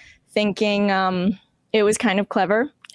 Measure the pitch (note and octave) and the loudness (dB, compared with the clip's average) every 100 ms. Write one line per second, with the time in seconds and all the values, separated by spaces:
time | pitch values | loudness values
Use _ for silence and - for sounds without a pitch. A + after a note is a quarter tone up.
0 | - - _ - G#3 - G#3 G3+ G3+ F#3+ | -20 -20 _ -2 -2 0 -2 0 0 0
1 | F#3+ F#3 F3+ F#3 _ _ _ A3 G#3 G#3+ | 0 0 -2 -4 _ _ _ 0 2 2
2 | A#3 F#3+ G3 A3 F3+ G#3+ D4 - - | 0 0 -2 -2 0 0 -2 -8 -20